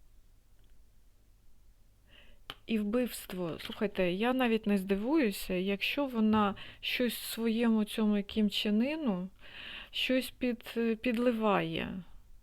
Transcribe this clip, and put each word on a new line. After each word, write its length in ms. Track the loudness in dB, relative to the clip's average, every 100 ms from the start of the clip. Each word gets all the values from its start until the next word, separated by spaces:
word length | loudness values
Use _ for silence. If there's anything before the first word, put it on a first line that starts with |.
| -20 -20 -20 -20 _ -20 -20 -20 -20 -20 -20 -20 -20 _ -20 -20 -20 -20 -20 _ -20 -20 -20 -18 -18 -16 -4
І 140 | -2
вбивство. 800 | 0 0 -2 -4 -10 -6 -6 -6
Слухайте, 520 | -10 -4 -4 0 0
я 220 | 2 0
навіть 340 | 2 2 2 2
не 100 | 0
здивуюся, 760 | 2 -2 2 2 2 0 -2
якщо 520 | -2 0 0 -2 0 0
вона 500 | 2 4 6 4 0 -10 -10
щось 360 | -6 0 0 -2
своєму 680 | -8 -4 -2 2 4 4
цьому 400 | 2 2 2 2
Кім 260 | 0 0 2
Чен 340 | 2 2 2
Іну, 460 | 2 0 0 0 -4 -12 -18 -16 -14 -16 -10
щось 380 | -4 2 2 0
під-, 720 | -2 -2 -2 -4 0 0 0
підливає. 1000 | 0 2 2 2 4 4 2 -2 -4 -8 -12 -18 -20 -20